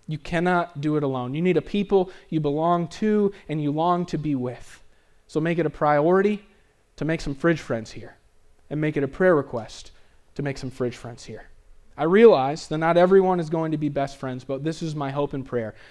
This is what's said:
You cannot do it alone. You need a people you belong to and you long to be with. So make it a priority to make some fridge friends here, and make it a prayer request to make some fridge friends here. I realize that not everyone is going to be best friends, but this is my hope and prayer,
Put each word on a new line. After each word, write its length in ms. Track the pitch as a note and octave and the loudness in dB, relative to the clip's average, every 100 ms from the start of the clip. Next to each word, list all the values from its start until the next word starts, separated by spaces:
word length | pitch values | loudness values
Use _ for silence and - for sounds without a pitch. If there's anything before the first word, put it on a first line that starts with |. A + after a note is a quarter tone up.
| - | -10
You 120 | D3+ | -10
cannot 600 | - E3+ F3+ F3+ E3+ C#3+ | -4 -2 0 0 -2 -4
do 160 | D3+ D3+ | -2 0
it 80 | |
alone. 300 | C#3+ C3 B2 | -2 -4 -6
You 80 | D3 | -2
need 160 | F3+ E3 | 0 0
a 40 | |
people 500 | - G3+ G3 G3 F3+ - - | 0 -4 2 2 0 -6 -6
you 100 | D#3 | -2
belong 480 | D3 D3 E3 F3 E3+ | -2 0 2 0 -2
to 440 | - G#3+ G#3+ G3+ G3+ - | -2 0 2 2 -2 -8
and 100 | D3+ | -4
you 120 | D3 | -2
long 340 | D3+ E3+ F3 F3 | 0 0 0 -2
to 100 | F3+ | -4
be 160 | D3+ C3+ | -2 -2
with. 480 | B2 A#2 - - - _ _ _ _ | -4 -8 -16 -20 -20 _ _ _ _
So 160 | D#3 | -2
make 160 | E3 E3 | 0 0
it 80 | D#3 | -2
a 60 | |
priority 720 | - D3+ D3 D#3 F#3 G3+ G#3 - _ _ _ _ - | 0 2 4 4 4 2 0 -8 _ _ _ _ -8
to 80 | D#3 | -4
make 140 | E3 | -4
some 140 | - | -4
fridge 260 | C3+ E3+ D#3+ | -2 0 0
friends 320 | - A#2 A2 | -4 -8 -6
here, 260 | A2 - - _ _ _ _ _ | -16 -18 -20 _ _ _ _ _
and 100 | D3 | -4
make 160 | D3+ D3+ | -2 -2
it 80 | |
a 40 | C#3 | -4
prayer 280 | - F#3 D#3 | 2 4 4
request 540 | C3+ A#2+ A2 - - - - _ _ - | 0 -8 -10 -16 -20 -20 -20 _ _ -8
to 80 | |
make 160 | C#3+ C3+ | -6 -6
some 100 | C3 | -10
fridge 260 | - B2 A#2+ | -6 -6 -6
friends 280 | A#2 A#2 | -14 -16
here. 260 | - A2 - - - - - - | -16 -18 -18 -20 -20 -20 -20 -4
I 40 | |
realize 640 | D#3 G3 A3+ D#3 C3 D#3+ - | 2 8 8 8 2 -4 -6
that 100 | D#3 | -2
not 180 | D#3+ E3+ | 2 4
everyone 440 | F#3 G3 F#3 F3+ | 6 6 6 0
is 100 | D#3 | -2
going 220 | E3 D#3+ | -2 -2
to 60 | D3+ | -2
be 120 | D3+ | -2
best 280 | C#3+ C#3 - | -2 -4 -6
friends, 260 | C3 B2+ | -8 -8
but 200 | - C3+ | -8 -6
this 200 | D3+ D#3+ | -6 -6
is 120 | E3 D3+ | -8 -6
my 140 | C#3 | -6
hope 240 | C#3+ C#3+ | -4 -4
and 100 | C#3+ | -4
prayer, 300 | B2+ B2+ G#2+ - - | -6 -6 -6 -10 -20